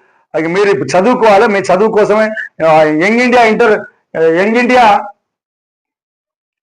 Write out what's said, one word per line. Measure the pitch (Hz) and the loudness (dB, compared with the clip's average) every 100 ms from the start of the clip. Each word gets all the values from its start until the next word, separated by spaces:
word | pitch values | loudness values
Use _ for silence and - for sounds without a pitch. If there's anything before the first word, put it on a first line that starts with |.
| _ _ _ 156 | _ _ _ -8
అది | 160 | -4
మీరు | 180 202 | -2 0
ఇప్పుడు | 196 - 175 | -2 -2 0
చదువుకోవాలి, | 208 247 220 196 226 | 0 0 2 2 2
మీ | 196 | 0
చదువు | 185 185 220 | -2 0 0
కోసమే, | 208 185 214 214 220 - - 160 | 0 0 0 -2 -6 -12 -4 0
ఆ, | 156 | 2
యంగ్ | 156 156 185 233 | 2 0 0 0
ఇండియా | 247 247 | 0 2
ఇంటర్-, | 226 220 233 208 - _ _ - | 2 2 0 0 -6 _ _ -2
ఆ, | |
యంగ్ | 165 165 202 226 | 0 0 0 0
ఇండియా | 240 254 233 208 - - _ _ _ _ _ _ _ _ _ _ _ _ _ _ | 0 2 2 0 -4 -16 _ _ _ _ _ _ _ _ _ _ _ _ _ _